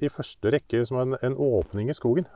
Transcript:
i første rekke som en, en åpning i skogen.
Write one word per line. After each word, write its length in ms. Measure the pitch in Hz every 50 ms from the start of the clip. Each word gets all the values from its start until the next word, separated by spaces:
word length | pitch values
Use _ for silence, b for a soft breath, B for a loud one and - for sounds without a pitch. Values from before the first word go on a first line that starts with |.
| 147
i 60 | 143
første 420 | - - 139 - - - - 104 135
rekke 340 | 147 - - - 117 120
som 120 | - 131 127
en, 180 | 127 131 131 - -
en 120 | 127 135
åpning 540 | 135 147 139 120 98 80 - - 101 107 127
i 60 | 151
skogen. 300 | - - 120 123 175 175 - -